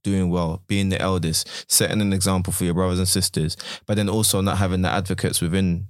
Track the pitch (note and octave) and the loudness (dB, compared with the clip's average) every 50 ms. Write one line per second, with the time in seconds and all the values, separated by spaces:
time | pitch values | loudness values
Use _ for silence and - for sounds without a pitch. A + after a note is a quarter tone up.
0 | _ G2 G2 F#2+ F#2 F2 E2+ F2+ E2+ E2 D#2+ - - _ G2+ G2 G2 F#2+ F#2+ - | _ -2 0 0 2 2 2 0 0 0 -2 -6 -4 _ -2 0 2 0 0 0
1 | - F#2 F#2+ F2+ D#2+ E2 D#2+ - - - - - - - - - A2 E2+ - G#2+ | 0 0 0 0 0 0 0 -2 -2 -4 -8 -12 -8 -2 0 2 2 2 2 0
2 | G#2+ G2+ G2 F#2+ F#2 G2 F#2+ F#2 F2+ F#2 F2+ - F#2 F2 E2+ E2+ F#2 F#2 F2+ F2+ | 2 2 2 0 0 0 0 0 0 -2 -2 -2 0 0 0 2 2 0 2 0
3 | F#2 F#2 - G2 F2+ - - - D#2 D#2 - - - - - - - - G#2 G2+ | 0 0 0 0 0 0 0 -2 -2 -2 -4 -6 -10 -12 -12 -14 -6 -2 0 0
4 | G#2 G2 F#2 A2 G#2+ - - G2 F#2+ G2 D2+ F#2+ G2+ F#2 F#2 F#2 F2+ D#2+ A1 F#2 | 0 0 0 2 0 2 2 2 0 0 2 2 0 0 2 2 2 2 0 0
5 | F2+ - F#2 - - F#2 - - E2+ E2 E2+ F#2+ F#2+ F#2 E2+ E2+ G2 | 0 -2 -4 -2 -2 -2 -2 0 -2 0 0 2 2 2 0 0 -4